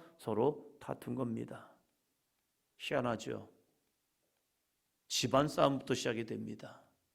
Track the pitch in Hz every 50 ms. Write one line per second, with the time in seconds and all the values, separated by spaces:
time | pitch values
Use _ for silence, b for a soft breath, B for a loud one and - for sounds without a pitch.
0 | B B B - - - 107 104 120 139 151 - - - - - - - 135 -
1 | - 120 120 123 131 120 113 117 117 - - - - - - _ _ _ _ _
2 | _ _ _ _ _ _ _ _ _ _ _ _ _ _ _ - - - 156 139
3 | 123 120 117 110 - - - 107 104 - - _ _ _ _ _ _ _ _ _
4 | _ _ _ _ _ _ _ _ _ _ _ _ _ _ _ _ _ _ _ _
5 | _ - - - - 117 113 135 147 151 151 170 151 143 139 127 - - 131 123
6 | - 131 117 110 117 110 117 107 110 110 110 - - - - - - _ _ _
7 | _ _